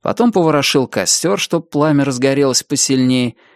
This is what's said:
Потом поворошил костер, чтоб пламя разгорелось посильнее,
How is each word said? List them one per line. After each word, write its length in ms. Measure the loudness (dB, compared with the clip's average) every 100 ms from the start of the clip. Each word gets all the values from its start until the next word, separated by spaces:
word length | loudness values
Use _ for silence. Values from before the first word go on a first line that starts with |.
Потом 300 | -4 0 2
поворошил 540 | 2 2 2 0 0 -2
костер, 520 | -2 -2 -2 -2 -4
чтоб 300 | -2 -4 -4
пламя 340 | -2 2 2
разгорелось 600 | 0 0 0 2 2 0
посильнее, 720 | -2 -4 0 2 2 0 -2 -6 _